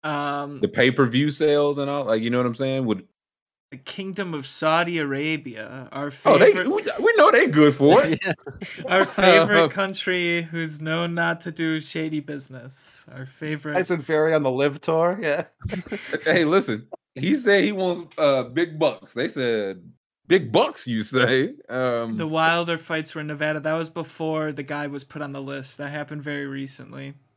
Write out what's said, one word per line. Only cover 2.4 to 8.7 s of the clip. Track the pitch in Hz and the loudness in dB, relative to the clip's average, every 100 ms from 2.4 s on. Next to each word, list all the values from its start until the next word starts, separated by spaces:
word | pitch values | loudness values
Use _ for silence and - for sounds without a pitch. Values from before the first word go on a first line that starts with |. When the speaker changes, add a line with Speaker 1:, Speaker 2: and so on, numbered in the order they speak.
| 123 | 0
Speaker 2:
I'm | |
saying? | 113 135 135 123 | -2 -2 -2 -2
Would | 98 - _ _ _ _ _ _ | -4 -6 _ _ _ _ _ _
Speaker 1:
the | 135 | -18
Kingdom | - - 190 190 190 | -14 -12 -10 -8 -6
of | 156 135 | -6 -6
Saudi | - 160 160 175 170 | -2 2 2 0 -2
Arabia, | 147 139 151 156 131 110 110 131 127 | -2 -2 -2 -4 -6 -14 -14 -14 -14
our | 135 143 135 | -10 -10 0
Speaker 2:
Oh, | - - | 4 8
they, | 226 | 8
Speaker 1:
favorite | 190 208 | 6 0
Speaker 2:
we, | 403 427 - | -2 -4 0
we | 427 453 | 2 8
know | 403 | 8
they | - 339 | 8 4
good | 147 151 | 6 6
for | 135 139 202 | 8 6 8
it. | - 160 | 6 0
Speaker 3:
<laughs> | |
Yeah. | 190 - - - 190 | -2 -6 -8 -14 -14